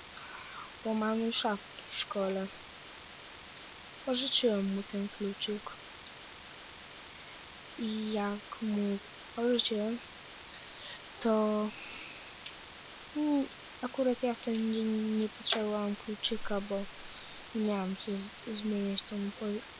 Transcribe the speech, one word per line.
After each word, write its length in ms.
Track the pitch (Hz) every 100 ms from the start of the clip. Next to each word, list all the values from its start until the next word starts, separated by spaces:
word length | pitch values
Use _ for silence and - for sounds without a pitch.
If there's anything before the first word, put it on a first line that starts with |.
| - - - - - - - -
Bo 100 | 220
mamy 400 | 220 214 220 226
szafki 500 | 226 226 202 - - -
w 60 | -
szkole. 520 | - 202 190 190 196 - - - - - - - - - - - - - - - -
Pożyczyłem 720 | 247 269 - 240 202 196 196
mu 80 |
ten 240 | 202 202 202 -
kluczyk. 440 | 202 202 - 208 - - - - - - - - - - - - - - - - - - - - - -
I 320 | 220 214 214
jak 500 | 214 202 208 - -
mu 360 | 220 208 202 196 - - - -
pożyczyłem, 640 | 240 240 - 214 214 240 - - - - - - - - - - - -
to, 480 | 233 214 214 214 214 - - - - - - - - - - - - - - 294
mm, 320 | 302 285 269 - - -
akurat 420 | 254 - 254 240
ja 100 | 254
w 60 | 233
ten 340 | - 226 220
dzień 140 | 220 220 220 220 214
nie 80 | 214
potrzebowałam 680 | - - 226 208 208 202 208
kluczyka, 680 | - 208 - 220 - 202
bo 240 | 202 196 202 - - - - - - 226
nie 60 |
miałam 340 | 214 202 185 190
co 160 | -
z-, 460 | 196 202 - 240 214
zmieniać, 460 | 214 202 196 196
to 120 | - 208
mu 160 | 202
po-, 300 | - 214 214 -